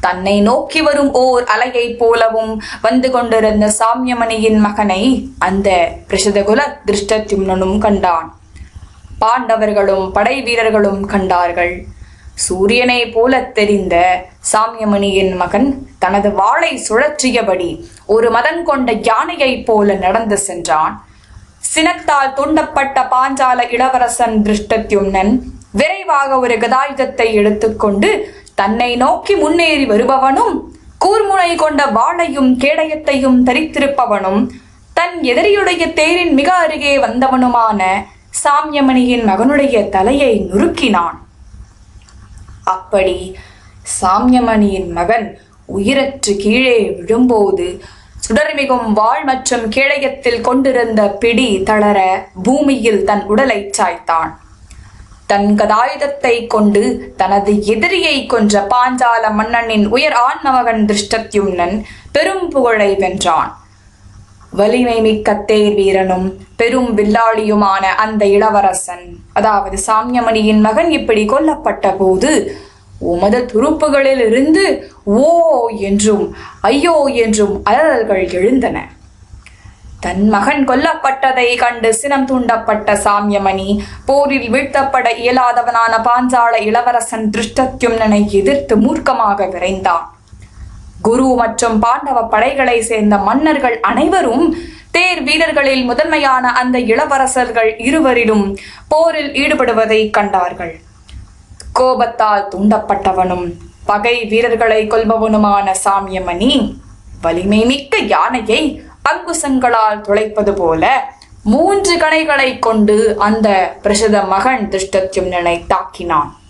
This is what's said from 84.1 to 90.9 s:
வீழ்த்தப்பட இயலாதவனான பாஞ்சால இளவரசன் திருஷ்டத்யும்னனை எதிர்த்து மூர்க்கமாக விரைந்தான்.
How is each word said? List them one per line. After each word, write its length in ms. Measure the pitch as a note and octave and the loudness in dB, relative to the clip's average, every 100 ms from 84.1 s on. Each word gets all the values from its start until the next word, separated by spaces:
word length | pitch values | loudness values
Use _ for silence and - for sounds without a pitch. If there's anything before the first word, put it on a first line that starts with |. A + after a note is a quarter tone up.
| C#4 C#4+ C#4 A#3 | 2 2 0 0
வீழ்த்தப்பட 540 | B3+ C4+ C#4+ C4+ B3+ A#3 | -2 0 -2 0 0 0
இயலாதவனான 800 | A3+ A#3 B3+ B3 A#3+ A#3+ A#3 A3+ A3+ | 0 0 2 2 0 0 0 2 2
பாஞ்சால 600 | A#3 A#3+ B3 B3+ A#3 A3+ | 2 2 2 2 2 0
இளவரசன் 720 | G#3 A#3 A#3+ A#3+ A3+ A3 G#3+ | 0 0 2 0 -2 -4 -4
திருஷ்டத்யும்னனை 1000 | A3 G#3+ - C4 C4 A#3+ A3+ A3 G#3 G#3 | -4 -4 -2 -2 0 -2 0 2 2 2
எதிர்த்து 480 | G3 G3 C#4 - G#3+ | 2 2 0 0 2
மூர்க்கமாக 680 | A#3+ D#4+ - B3 G#3+ G3+ F#3 | 2 0 -2 0 0 0 -4
விரைந்தான். 600 | F3+ F3+ F#3+ F#3+ E3+ - - _ - - - - - - | -4 -4 -2 -2 -2 -4 -20 _ -20 -20 -20 -20 -20 -20